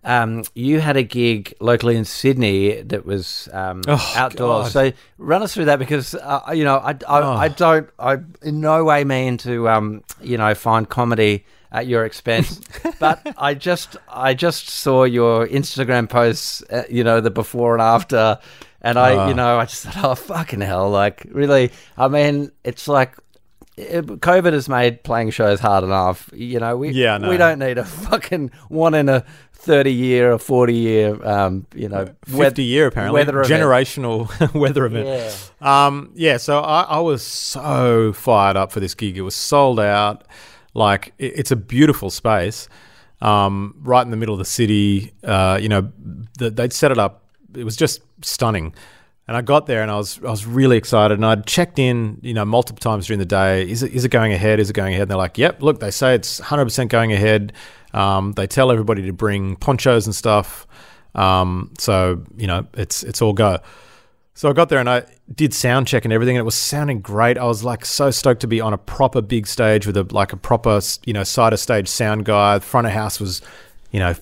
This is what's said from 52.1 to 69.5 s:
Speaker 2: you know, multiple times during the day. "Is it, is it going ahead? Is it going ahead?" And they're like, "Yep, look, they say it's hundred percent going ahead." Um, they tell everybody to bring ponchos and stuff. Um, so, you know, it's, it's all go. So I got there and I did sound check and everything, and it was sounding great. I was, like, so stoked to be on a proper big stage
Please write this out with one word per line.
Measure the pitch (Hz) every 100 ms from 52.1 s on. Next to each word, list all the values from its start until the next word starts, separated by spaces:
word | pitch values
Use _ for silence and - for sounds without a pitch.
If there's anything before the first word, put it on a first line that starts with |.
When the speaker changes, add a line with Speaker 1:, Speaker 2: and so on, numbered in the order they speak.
| 110
Speaker 2:
you | 123
know, | 113 104
multiple | 117 120 110
times | 117 107 90
during | 104
the | 92
day. | 101 95 95 90
"Is | 117
it, | 127
is | 127 123
it |
going | 123 110
ahead? | 92 107 107
Is | 101
it |
going | 104 95
ahead?" | 92
And | 101
they're | 95
like, | 90 -
"Yep, | 156 170
look, | 139 127
they | 107
say | - 131 123
it's | - -
hundred | - 147 127
percent | 120 117
going | 117 113
ahead." | 101 107 107 104 - - - -
Um, | 101 98 98 98
they | 101 98
tell | - 131
everybody | 113 107 104
to | 95
bring | 90 110 101 95 92
ponchos | - 127 131 120 107
and | 101
stuff. | 110 104 101 - - - - - - -
Um, | 95 92 92 90 - -
so, | - 95 92 87 - 104
you | 104
know, | 87 - -
it's, | 98 -
it's | - -
all | 110
go. | 98 104 87 - - - - _ _ _ -
So | 147
I |
got | 139 170
there | 139
and | 123
I | 123 - _ - -
did | 151
sound | - 127 127 123
check | 123 113
and |
everything, | 113 123 127
and |
it | 113
was | -
sounding | - 143 147 120
great. | 95 104 120 123
I |
was, | 123 110
like, | 120 120 -
so | - 139
stoked | - 135 117
to | 120
be | 113
on | 110
a | 101
proper | - - 131 127
big | 101 120
stage | 98